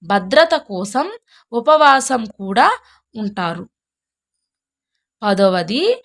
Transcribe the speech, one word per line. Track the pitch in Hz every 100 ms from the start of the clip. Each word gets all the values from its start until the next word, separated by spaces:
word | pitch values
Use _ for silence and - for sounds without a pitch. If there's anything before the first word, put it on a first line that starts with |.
భద్రత | 170 202 185 254 330 320 -
కోసం | 190 196 262 349 466 _ _ _
ఉపవాసం | 233 233 311 294 269 254 254 220 -
కూడా | 196 196 339 494 _ _ _
ఉంటారు. | 220 208 202 175 170 196 _ _ _ _ _ _ _ _ _ _ _ _ _ _ _
పదవది, | 214 196 196 180 170 240 392 508